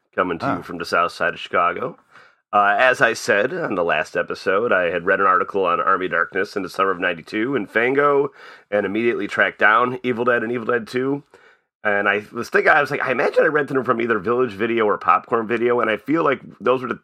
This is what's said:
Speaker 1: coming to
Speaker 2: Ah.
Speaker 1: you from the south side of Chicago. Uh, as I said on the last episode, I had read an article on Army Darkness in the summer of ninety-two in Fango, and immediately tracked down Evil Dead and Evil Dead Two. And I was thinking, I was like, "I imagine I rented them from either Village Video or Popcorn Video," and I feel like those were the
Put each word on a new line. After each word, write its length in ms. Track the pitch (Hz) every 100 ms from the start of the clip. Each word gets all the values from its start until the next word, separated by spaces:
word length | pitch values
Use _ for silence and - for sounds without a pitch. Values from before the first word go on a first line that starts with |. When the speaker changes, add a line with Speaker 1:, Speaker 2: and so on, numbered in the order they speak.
| _
Speaker 1:
coming 240 | 104 92 82
to 80 | 135
Speaker 2:
Ah. 100 | 85
Speaker 1:
you 40 |
from 160 | - 90
the 60 |
south 260 | 82 87 85
side 240 | - 85
of 60 | 80
Chicago. 580 | - 95 87 90 131 - _ - - _ _
Uh, 240 | 104 101 104
as 220 | 127 127
I 120 | 117
said 400 | 113 - 104 131
on 220 | 180 143
the 80 | 92
last 340 | 85 78 - 90
episode, 560 | 85 90 98 98 120
I 120 | 95 87
had 140 | 90
read 140 | 87 95
an 80 | 98
article 380 | 92 98 98
on 160 | 90 85
Army 260 | - 95 90
Darkness 480 | 82 87 92 104
in 80 | 104
the 60 | 90
summer 240 | - 95
of 80 | 87
ninety-two 560 | 90 82 - 107 120 135
in 100 | 95
Fango, 640 | 110 123 139 147 143 143 - - - -
and 160 | 104 98
immediately 400 | 104 120 101 101
tracked 320 | - 95 -
down 400 | 107 113 123 127
Evil 200 | 127 113
Dead 200 | 120 120
and 80 | 110
Evil 140 | 123 110
Dead 200 | 120 107
Two. 380 | 127 135 143 - - _ _ _ _
And 260 | 107 101 104
I 140 | 104 104
was 180 | 117 113
thinking, 200 | 196 185
I 100 | 156
was 100 | 139
like, 100 | 143
"I 80 | -
imagine 320 | 127 202 -
I 60 | 175
rented 280 | 147 139 131
them 80 |
from 160 | 120 117
either 200 | 117 107
Village 320 | 92 123 123
Video 320 | 95 113 113
or 120 | 104 90
Popcorn 520 | 90 90 - 117 107
Video," 320 | 117 120 120
and 100 | 110
I 60 | 104
feel 260 | - 165
like 180 | 151 123 78 -
those 220 | 110 127
were 60 | 123
the 120 | 110